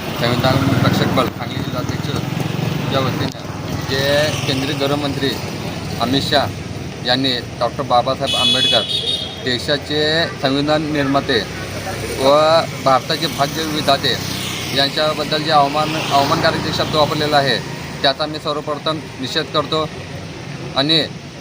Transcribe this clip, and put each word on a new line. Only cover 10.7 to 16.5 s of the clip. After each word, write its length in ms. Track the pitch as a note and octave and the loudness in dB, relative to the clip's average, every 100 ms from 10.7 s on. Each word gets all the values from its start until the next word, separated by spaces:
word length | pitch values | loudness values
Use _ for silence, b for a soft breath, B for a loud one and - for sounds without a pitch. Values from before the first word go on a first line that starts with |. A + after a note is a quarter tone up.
| D#3 D3+ | 2 2
निर्माते 460 | D3+ C#3 C3+ C3+ A#2+ F#2 - - - - - - - | 0 2 2 2 0 0 -6 -8 -6 -6 -6 -6 2
व 100 | C3+ D3 D#3 E3 - - | 6 6 8 4 2 0
भारताचे 420 | C#3 C3 - D#3 D#3 | 4 4 2 -2 -2
भाग्य 360 | B2 C#3+ D#3 | 0 -2 0
विधाते 540 | D#3 D3+ C#3+ C#3 C#3 G#2 - - - - - C3+ | -2 -2 2 2 2 -2 -2 -4 -4 -6 -4 0
यांच्याबद्दल 680 | C#3 C#3 D#3 D3+ D3 D#3 | 0 2 0 0 0 -2
जे 80 | D3+ | 4
अवमान, 380 | D3+ C#3 D3+ D#3 D#3 C#3+ | 4 4 2 0 -2 2
अवमानकारक 440 | C#3 C#3+ E3 D#3+ | 2 4 4 2